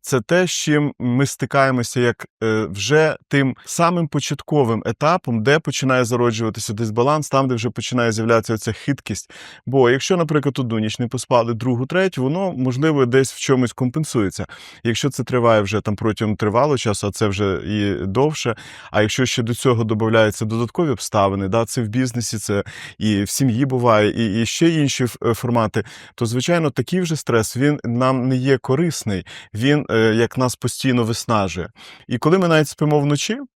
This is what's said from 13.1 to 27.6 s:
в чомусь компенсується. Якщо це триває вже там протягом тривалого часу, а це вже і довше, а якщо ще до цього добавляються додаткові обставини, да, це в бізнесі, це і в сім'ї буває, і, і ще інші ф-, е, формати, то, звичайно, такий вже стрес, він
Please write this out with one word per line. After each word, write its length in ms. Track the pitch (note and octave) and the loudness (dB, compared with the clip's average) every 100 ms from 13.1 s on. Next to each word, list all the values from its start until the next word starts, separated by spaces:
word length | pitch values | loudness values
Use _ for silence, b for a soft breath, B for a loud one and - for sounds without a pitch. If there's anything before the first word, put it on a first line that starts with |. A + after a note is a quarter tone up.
| C3 C3+ | 4 2
в 60 | - | -4
чомусь 340 | - C3 B2 | 0 2 2
компенсується. 720 | - B2+ D#3 D#3 A#2+ F#2+ - - B B B | 0 -2 -2 -2 0 -2 -4 -12 B B B
Якщо 260 | A#2 A2 C#3+ | -4 0 -2
це 140 | - | -4
триває 380 | B2 B2 A#2 A2 | -2 2 4 4
вже 200 | G2 G#2 | 2 -2
там 140 | - | -2
протягом 400 | G2+ A2 G#2 G#2+ | -2 -2 0 -2
тривалого 420 | G2+ G#2+ A2+ D3 C3 | 0 0 2 0 0
часу, 300 | A2+ G2 G#2 | 0 -2 -4
а 40 | |
це 160 | - G#2+ | -2 -2
вже 340 | F#2+ G2+ F2 | 0 0 -2
і 400 | F2 G#2 G2+ D2 | -2 -2 -2 -2
довше, 500 | F#2+ G2+ D3 D3+ B2 G#2+ B B B | -2 0 0 0 -4 -4 B B B
а 100 | G#2 | 0
якщо 240 | G#2+ - | 0 0
ще 180 | B2+ - | 0 0
до 120 | A#2 | -2
цього 280 | A#2 C3+ A#2 | 0 0 2
добавляються 640 | A2+ A2 A2+ A2+ A2 - | 0 0 2 4 4 2
додаткові 440 | G#2+ A2+ A#2 - D#3+ | -4 -2 -4 -2 -2
обставини, 580 | A#2 - G#2+ G2 G2 G2 | -2 -2 2 2 0 0
да, 180 | A2+ | 0
це 160 | A#2 - | 0 -4
в 60 | A2 | -2
бізнесі, 500 | A#2 B2+ A#2 A2 G#2+ | -2 -2 -4 -6 -8
це 260 | - G2+ - B B - | -2 -2 -4 B B -4
і 260 | G#2+ G2+ | 0 2
в 60 | G2+ | 0
сім'ї 360 | - C3+ A2 | 0 0 2
буває, 440 | C3+ B2+ A#2+ G#2+ G#2+ | 0 2 4 6 4
і, 320 | - A2+ G#2 | 2 0 0
і 40 | |
ще 240 | A2+ - E3 | -2 2 2
інші 340 | D#3+ C#3+ - | 4 0 0
ф-, 140 | B2 - | -4 -2
е, 80 | A#2+ | -4
формати, 500 | A2+ A#2 A#2+ A2 A2+ - B B | -2 0 0 0 -2 -6 B B
то, 100 | - | -6
звичайно, 440 | A#2 B2 B2+ F3 D3+ | -2 -2 0 0 0
такий 320 | C3+ B2 F#3 | -2 -2 -2
вже 140 | F3 | -2
стрес, 420 | D#3 - A#2+ G#2+ | -4 0 0 0
він 220 | A#2 | 0